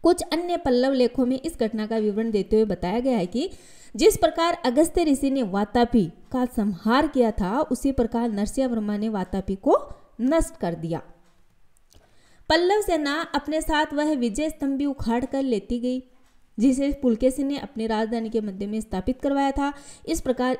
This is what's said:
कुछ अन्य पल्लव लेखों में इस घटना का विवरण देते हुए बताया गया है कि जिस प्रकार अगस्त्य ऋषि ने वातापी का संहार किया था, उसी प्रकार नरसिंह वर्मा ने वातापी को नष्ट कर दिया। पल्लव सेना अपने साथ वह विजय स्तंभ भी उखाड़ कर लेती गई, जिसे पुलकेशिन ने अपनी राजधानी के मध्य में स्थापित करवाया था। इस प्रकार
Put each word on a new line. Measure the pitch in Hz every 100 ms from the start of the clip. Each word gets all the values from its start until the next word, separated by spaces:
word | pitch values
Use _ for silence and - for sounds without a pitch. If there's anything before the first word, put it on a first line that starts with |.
कुछ | 330 359
अन्य | 320 311 349 349
पल्लव | 294 247 262
लेखों | 269 240 240 247
में | 262
इस | 233 -
घटना | 220 220 214
का | 226
विवरण | 214 202 226
देते | 214 190 220
हुए | 220
बताया | 175 175 220
गया | 262 233
है | 175
कि | 226 370 - - - - 208
जिस | 349 -
प्रकार | 330 320 339 339 262
अगस्त्य | 247 330 -
ऋषि | 320 269 269
ने | 269
वातापी | 214 196 208 247 233 233 165 - -
का | 254 247
संहार | - 208 170 220 247 302
किया | 277 233
था, | 214 185 240
उसी | 311 262 277
प्रकार | 269 226 233 233
नरसिंह | 202 208 - 262
वर्मा | 226 208 208
ने | 220
वातापी | 214 185 190 185 190
को | 269 523 - - - -
नष्ट | 247 330 320 -
कर | 175
दिया। | 165 160 160 - - _ _ _ _ - _ _ - _ _ _ _ -
पल्लव | 320 359 415
सेना | 403 320 285 302 330 294
अपने | - 311
साथ | 311 302 302
वह | 294 302 294
विजय | 240 202 311
स्तंभ | 302 277 269
भी | 285
उखाड़ | 269 220 233 254
कर | 277
लेती | 269 214 - 240
गई, | 247 254 - _ _ _ _ -
जिसे | 254 262 277
पुलकेशिन | 285 254 220 262 277 277
ने | 285
अपनी | 202 - 220
राजधानी | 214 220 233 226
के | 226
मध्य | 214 190 202
में | 220
स्थापित | 214 185 190 254
करवाया | 277 277 277
था। | 277 285 285 - - -
इस | 320
प्रकार | 262 247 254